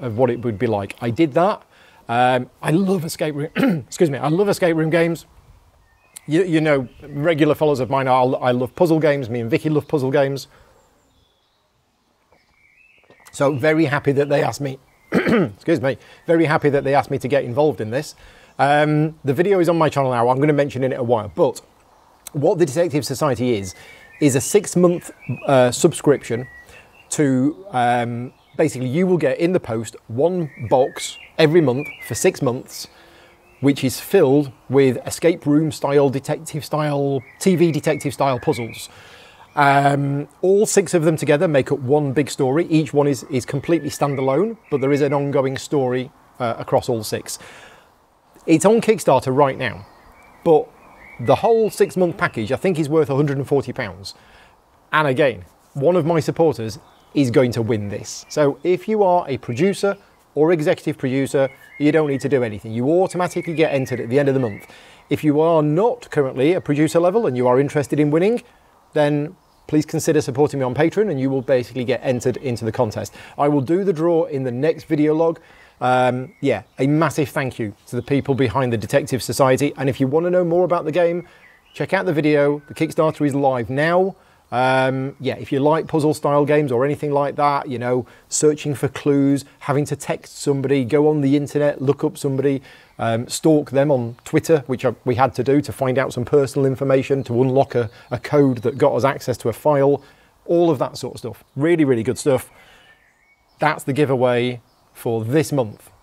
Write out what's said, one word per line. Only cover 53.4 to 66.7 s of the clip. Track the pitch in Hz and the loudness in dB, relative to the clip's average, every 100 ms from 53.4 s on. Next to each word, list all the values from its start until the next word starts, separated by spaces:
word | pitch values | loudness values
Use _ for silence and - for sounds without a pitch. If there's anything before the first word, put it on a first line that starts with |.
| 127 | -2
forty | 143 123 | -2 -2
pounds. | - 110 90 98 - _ - _ _ _ _ _ | -8 -10 -10 -16 -20 _ -20 _ _ _ _ _
And | 151 151 | 0 2
again, | 131 143 98 90 _ _ | 2 0 -2 -10 _ _
one | 143 143 180 | -2 0 2
of | 151 | 2
my | 170 | 0
supporters | 151 - 165 120 110 - - _ _ | 0 0 0 0 -6 -10 -18 _ _
is | - 131 | -2 2
going | 139 127 | 2 2
to | 120 | 0
win | 110 110 101 | -2 -2 -4
this. | 104 110 - - | -10 -12 -16 -8
So | 151 143 143 | 0 0 0
if | 175 180 196 | -2 -2 -2
you | 214 | 0
are | 190 180 165 | 2 2 0
a | 123 | -6
producer | - 120 190 185 202 196 _ _ _ 143 | -6 -2 0 0 -2 -4 _ _ _ 0
or | 156 | 2
executive | 175 147 - - 143 | 2 0 -2 -4 -6
producer, | 135 135 135 139 135 - - - | -4 -2 -2 0 -2 -4 -20 -2
you | 147 | 0
don't | 156 151 | 2 0
need | 135 | -2
to | 139 | 0
do | 131 | 0
anything. | 117 104 113 | 0 -6 -8
You | 113 127 | -4 0
automatically | 170 185 175 175 180 165 | 0 0 -2 -4 -4 -6
get | 151 151 | 0 0
entered | 139 127 123 | 0 -4 -6
at | 117 | -2
the | 131 | 0
end | 139 | 2
of | |
the | 135 | 0
month. | 120 101 - - - - _ | -2 -6 -16 -20 -20 -20 _
If | 143 | -2
you | 151 147 | 0 2
are | 160 165 | 2 2
not | 151 156 233 - - | 2 2 0 -2 -4
currently | 147 131 127 143 | -2 -2 0 2
a | 180 | 2
producer | - | 0